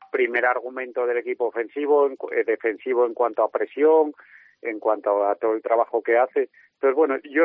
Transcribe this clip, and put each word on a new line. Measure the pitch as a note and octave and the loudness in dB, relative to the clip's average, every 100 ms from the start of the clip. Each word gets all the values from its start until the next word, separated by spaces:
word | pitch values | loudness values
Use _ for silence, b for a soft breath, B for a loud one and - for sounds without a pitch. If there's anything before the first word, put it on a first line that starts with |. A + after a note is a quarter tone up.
| - | -10
primer | C3 A#2+ A#2+ B2 | -2 -2 0 0
argumento | B2 B2 C3 B2+ B2+ | -2 -6 -12 -8 -4
del | B2 A#2+ | -2 -2
equipo | A#2 B2 A#2 | -4 -4 -4
ofensivo, | A2+ A2 C#3+ C#3+ D3 C#3+ | -4 -8 -6 0 2 2
en | C3+ | -2
cu-, | - | -6
eh, | A#2+ | -4
defensivo | A2 A2 A2+ G2+ B2+ B2 A#2+ | -2 -2 -2 -6 -4 0 0
en | |
cuanto | A2+ A#2+ A2 | 0 -4 0
a | G#2+ | -2
presión, | - G#2 - D#3 D#3+ D3+ - B B B B | -2 -6 0 4 4 2 -4 B B B B
en | A#2 G#2+ | -10 -6
cuanto | A2 G#2 G#2 G2+ G2+ | -2 -2 0 0 0
a | |
todo | G2+ A2+ | 0 0
el | A2 | -2
trabajo | - A#2 A#2 A#2 | 0 0 2 -2
que | - A#2 | 2 2
hace. | B2+ D3 B2+ b b | 2 -2 -4 b b
Entonces, | _ C3+ | _ 0
bueno, | C3+ D#3 C3+ | 2 0 0
yo | D3+ D3 | -4 0